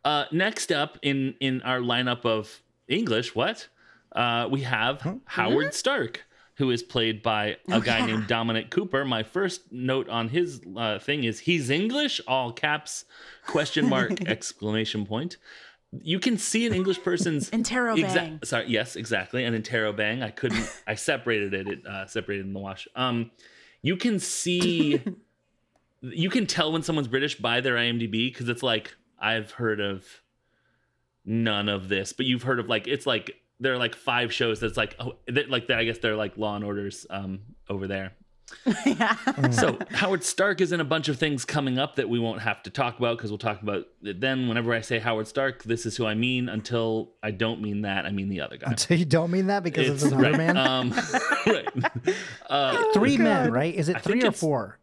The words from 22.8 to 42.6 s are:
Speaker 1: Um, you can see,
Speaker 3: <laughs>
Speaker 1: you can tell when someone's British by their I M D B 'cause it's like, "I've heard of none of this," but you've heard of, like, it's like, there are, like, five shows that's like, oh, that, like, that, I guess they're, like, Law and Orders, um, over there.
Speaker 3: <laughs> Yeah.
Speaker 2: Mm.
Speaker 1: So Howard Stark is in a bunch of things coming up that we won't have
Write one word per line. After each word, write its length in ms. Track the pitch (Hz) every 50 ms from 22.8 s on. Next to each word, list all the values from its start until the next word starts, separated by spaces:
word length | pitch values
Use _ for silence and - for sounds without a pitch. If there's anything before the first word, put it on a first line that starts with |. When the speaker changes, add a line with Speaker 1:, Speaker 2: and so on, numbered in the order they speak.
| - - _
Speaker 1:
Um, 360 | 127 127 127 120 117 117 117 _ _ - - - - - - _ _
you 140 | - 143 185
can 240 | 180 - 247 214 180
see, 840 | - - - - - 175 180 180 180 175 170 165 151 147 - - - 208 180 - _ _ _ _ _ _ _
Speaker 3:
<laughs> 460 | _ _ _ _ _ _ _ _ _
Speaker 1:
you 280 | - 127 - - 165 190
can 160 | - 254 208
tell 240 | - - 175 160 156
when 120 | 160 165 156
someone's 240 | - 160 151 139 113
British 260 | 120 135 143 147 -
by 240 | - 104 117 117 123
their 160 | 127 135 123
I 100 | 120 120
M 120 | 120 120 117
D 80 | 117
B 240 | 104 101 110 120 127
'cause 180 | 123 - 123 120
it's 140 | 117 117
like, 320 | 131 127 113 110 - - - _ _ _ _ _
"I've 320 | - 110 113 113 107 107
heard 280 | - - 120 113 107 101
of 240 | 101 101 98 92 - - - - _ _ _ _ _ _ _ _ _ _ _ _ _ _ _ _ _ _ _ _ _
none 440 | 101 110 113 113 113 104 101 101 104
of 200 | 101 98 92 92
this," 240 | 101 95 98 -
but 120 | - - 135
you've 160 | 127 127 120 123
heard 160 | 131 131 120
of, 80 | 107 117
like, 180 | 117 110 101
it's 180 | 120 143 135 -
like, 260 | 143 120 110 - - - _ _ _ _ _
there 160 | 120 135 127
are, 40 | 123
like, 160 | 120 113 -
five 360 | - - - 120 120 123 113
shows 280 | - - 131 117 110 -
that's 160 | 117 110 - 123
like, 160 | 110 104 - -
oh, 160 | 120 123 - _ _
that, 240 | - 120 139 131 120
like, 160 | 135 120 120
that, 120 | - 127 113
I 60 | 117
guess 140 | 113 113 117
they're, 180 | - 113 107
like, 220 | 107 107 98 - 104
Law 160 | 107 104 104
and 80 | 104 104
Orders, 400 | 101 101 101 101 98 - - - -
um, 300 | 90 98 98 95 95 95 104 120 - - - -
over 180 | 104 95 98 95
there. 240 | 98 95 95 95 -
Speaker 3:
<laughs> 500 | _ - _ _ _ _ - - - - 254 208 - 226
Yeah. 280 | 277 254 156 233 208 226 - -
Speaker 2:
Mm. 260 | 262 254 - 131 127 120
Speaker 1:
So 240 | 123 151 160 - - - -
Howard 340 | 120 123 202 180 196 180 -
Stark 360 | - - - 190 202 190 151
is 100 | 185 156
in 80 | 175 170
a 40 | 156
bunch 240 | 131 160 160 139 156
of 100 | 139 117
things 260 | 160 151 147 127 -
coming 340 | - - 151 139 135 127 127
up 180 | 139 147 -
that 120 | - 123 101
we 100 | 120 120
won't 220 | 117 113 104 -
have 220 | 107 113 101 -